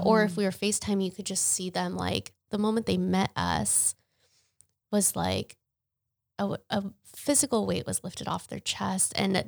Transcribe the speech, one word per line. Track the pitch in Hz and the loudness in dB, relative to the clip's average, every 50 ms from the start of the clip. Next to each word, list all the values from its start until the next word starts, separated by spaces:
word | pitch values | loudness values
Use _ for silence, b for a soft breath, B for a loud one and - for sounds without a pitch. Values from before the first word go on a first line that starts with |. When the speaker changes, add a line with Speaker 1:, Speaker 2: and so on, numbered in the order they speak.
| 180 | 6
Speaker 1:
Or | 190 220 220 214 | 6 6 6 6
if | 208 | 4
Speaker 2:
Mm-hmm. | 175 170 | 2 0
Speaker 1:
we | 202 | 0
were | 190 | -2
FaceTime, | 180 - - 208 208 - - 214 202 196 190 | -2 0 -2 0 0 0 0 0 0 0 0
you | 185 | -2
could | 175 - 190 | -4 -6 -8
just | - 190 - - | -6 -2 -2 0
see | - - - 180 185 | 0 0 0 -2 -2
them, | 175 180 180 180 180 | -2 -2 -2 -2 -2
like, | 180 180 180 185 - - - - _ _ _ | -2 -2 -2 -2 -2 -4 -6 -16 _ _ _
the | - 202 | -2 0
moment | 208 220 220 226 220 | 0 2 2 0 2
they | - 190 180 | 2 0 2
met | 180 185 180 185 190 - - | 2 2 2 2 2 0 0
us | - - - - - - - - - - - - b b b b b b b b b b b b b b _ _ _ _ _ | -2 0 0 0 0 0 2 0 2 2 0 -2 b b b b b b b b b b b b b b _ _ _ _ _
was, | - 208 196 - - | 0 2 2 2 0
like, | - 170 180 95 95 - - - _ _ _ _ _ _ _ _ _ _ _ _ _ _ _ _ - | 0 0 0 0 -2 -2 -6 -12 _ _ _ _ _ _ _ _ _ _ _ _ _ _ _ _ -4
a, | 202 196 - - - _ | -4 -2 -2 -6 -4 _
a | - 202 196 196 - _ _ - - | -4 -4 -4 -6 -10 _ _ -20 -18
physical | - - - 285 285 - 277 - 220 202 | -8 0 2 2 2 4 2 2 0 2
weight | 190 175 - - - | 2 0 -2 -2 -4
was | 185 - - | -6 -6 -6
lifted | 185 - - - - | -8 -10 -8 -6 -4
off | - 180 - - | -4 -6 -6 -8
their | - 202 | -10 -8
chest. | - - - - 196 190 190 185 - - - | -6 -6 -6 -4 -2 -2 0 0 0 0 0
And | - 196 190 190 185 - | 0 0 2 2 0 0